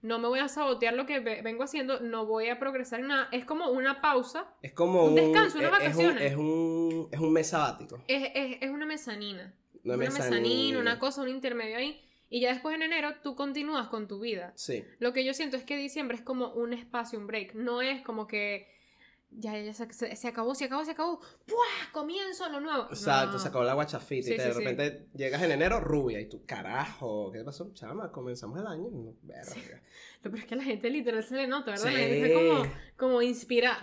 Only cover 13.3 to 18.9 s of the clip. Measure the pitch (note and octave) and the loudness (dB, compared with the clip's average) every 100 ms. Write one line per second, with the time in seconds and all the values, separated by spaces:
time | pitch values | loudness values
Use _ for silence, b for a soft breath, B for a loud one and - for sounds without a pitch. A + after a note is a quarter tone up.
13.3 | B3+ C#4 C#4 D4 D4+ A3+ A3+ G#3 G3 A#3 | -4 -4 -4 -4 -4 -4 -6 -8 -8 -6
14.3 | G3+ F3 - - A#2+ - B A#3+ B3+ C4 | -6 -8 -12 -6 -6 -8 B -2 0 -2
15.3 | C4+ D#4 B3+ B3 C#4+ C#4 D4 C4+ A#3+ - | -2 -4 -4 -4 -6 -4 -6 -4 -6 -4
16.3 | B3+ B3 - A#3 A#3+ - B3 A#3 A3 G3+ | -4 -4 -2 -4 -4 -6 -6 -6 -8 -6
17.3 | G#3+ F#3+ A3 B3 A#3+ B3+ C4+ C4 A3 G#3+ | -6 -6 -6 -4 -2 -2 -4 -6 -8 -4
18.3 | G#3+ G#3 G3+ - b b | -2 -2 -4 -10 b b